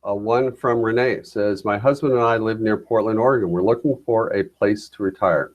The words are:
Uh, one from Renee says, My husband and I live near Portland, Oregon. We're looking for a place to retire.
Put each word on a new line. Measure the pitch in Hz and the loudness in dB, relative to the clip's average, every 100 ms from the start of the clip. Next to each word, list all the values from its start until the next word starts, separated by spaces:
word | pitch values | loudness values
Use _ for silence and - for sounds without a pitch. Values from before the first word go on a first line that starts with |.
Uh, | 98 | -6
one | 101 104 117 131 | -6 0 0 0
from | 120 131 120 | -2 -2 0
Renee | 113 113 127 107 | 0 0 0 -2
says, | - - 104 98 | -6 -4 -2 -2
My | 107 101 | -2 0
husband | 123 139 147 | 0 0 0
and | 127 | 2
I | 117 113 | 2 2
live | 110 110 | 0 -2
near | 110 104 | 0 -2
Portland, | - 113 107 110 | 0 0 0 2
Oregon. | 120 131 95 | 2 2 0
We're | 87 | 0
looking | 95 117 151 131 | 2 0 0 -4
for | - 113 113 | 0 0 0
a | 101 | -2
place | 95 _ 104 104 - | -4 _ 0 0 -4
to | - | -6
retire. | 98 92 98 80 69 | -6 0 0 2 -2